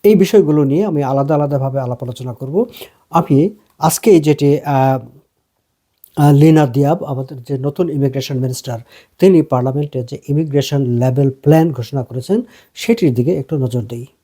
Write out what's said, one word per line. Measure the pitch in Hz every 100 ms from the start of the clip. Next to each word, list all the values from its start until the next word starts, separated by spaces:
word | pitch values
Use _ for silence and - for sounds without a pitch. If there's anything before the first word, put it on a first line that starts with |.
এই | 208
বিষয়গুলো | 214 185 220 156 151
নিয়ে | 143 147
আমি | 208 151
আলাদা | 135 139 139
আলাদাভাবে | 151 143 143 135 135
আলাপ | 123 123
আলোচনা | 123 120 123
করব। | 117 135 165 240 - - _ _
আমি | 170 - 139 180 - _ _
আজকে | 160 - 226 175
যেটি, | 147 147 143 147
আ, | 147 135 135 131 120 - _ _ _ _ _ _ _ _ _ -
আ, | 147
লিনা | 143 156 156 147
দিয়াব, | 123 143 175
আমাদের | 147 135 131 139
যে | 120 139
নতুন | 143 143 175
ইমিগ্রেশন | 151 139 135 131 131
মিনিস্টার, | 127 127 - 117 - - _ _
তিনি | 190 175
পার্লামেন্টে | 156 127 127 135 147 131
যে | 117 143 -
ইমিগ্রেশন | 143 160 139 139 143
লেভেল | 127 120 127 127 139
প্ল্যান | 131 143 160 160
ঘোষণা | 127 117 139
করেছেন, | 120 123 127 214 240 - _
সেটির | - - 226 165
দিকে | 120 123 180
একটু | 131 151
নজর | 127 123
দেই। | 110 117 131 _